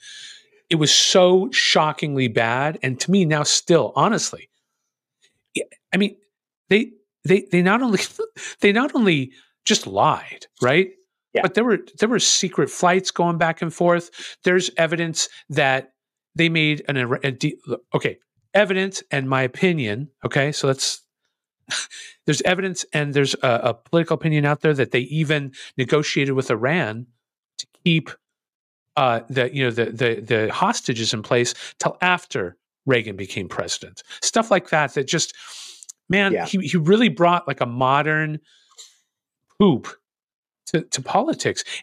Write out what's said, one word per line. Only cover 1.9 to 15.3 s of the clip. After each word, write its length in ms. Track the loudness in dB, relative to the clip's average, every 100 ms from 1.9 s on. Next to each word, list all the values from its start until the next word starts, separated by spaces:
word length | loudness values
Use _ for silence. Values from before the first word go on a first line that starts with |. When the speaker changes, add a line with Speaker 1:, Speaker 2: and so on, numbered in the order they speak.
| -2 -4 0 0
Speaker 1:
bad. 500 | 0 0 0 -2 -4
And 180 | -6 -4
to 100 | 0
me 140 | 2
now 180 | 4 2
still, 500 | 0 0 4 4 4 2
honestly, 520 | 2 2 -4 -8 -18 _ _ _ _ _ _ _ _ _ _ -10
y-, 60 | -10 -14 _
I 40 | 0
mean, 200 | 0 -4 _ _ _ _ _
they, 240 | 2 2 -8 _ _
they, 220 | 2 2 4
they 100 | 2
not 200 | 4 2
only, 160 | 2 0 -2 -8 -10
<laughs> 300 | -12 -18 0
they 100 | 2
not 220 | 4 2
only 380 | 2 4 2 -2 -10 _ _
just 200 | -2 -2
lied, 640 | 0 2 2 2 -4 -20 -20 _
right? 280 | 2 2 0 -6 _ _ _
Speaker 2:
Yeah. 80 | -2
Speaker 1:
But 120 | 0
there 100 | 0
were, 160 | 0 0 -4 -2
there 100 | 0
were 120 | 2
secret 500 | 2 0 0 -2 -2
flights 400 | 0 2 2 0
going 280 | -2 -2 0
back 240 | -2 -2
and 120 | -6
forth. 640 | 0 2 2 -2 -14 -18 -4
There's 260 | 0 2 0 0
evidence 520 | 0 0 -2 -4 -6